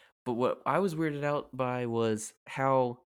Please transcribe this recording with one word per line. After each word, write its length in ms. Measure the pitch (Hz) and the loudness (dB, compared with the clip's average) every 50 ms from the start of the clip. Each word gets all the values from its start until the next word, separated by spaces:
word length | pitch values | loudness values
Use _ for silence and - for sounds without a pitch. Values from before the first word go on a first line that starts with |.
| - _ _ _ - | -20 _ _ _ -6
but 80 | 123 120 | -4 -2
what 280 | 113 123 120 - - - | 0 0 0 0 -2 -2
I 140 | 127 139 170 | 0 0 2
was 160 | 196 190 156 | 0 0 0
weirded 280 | 156 165 156 147 143 143 | -2 -2 -2 -2 -2 -2
out 320 | 147 147 143 - - - | -2 -2 -2 -4 -6 -4
by 300 | 131 131 123 123 123 123 117 | -4 -2 -2 -2 -2 -2 -2
was 460 | 117 117 113 113 110 107 - - - _ _ - | 0 2 2 2 2 0 -4 -8 -14 _ _ -10
how 520 | - 139 135 135 135 131 127 123 120 - _ | -4 0 2 4 4 4 2 2 -2 -8 _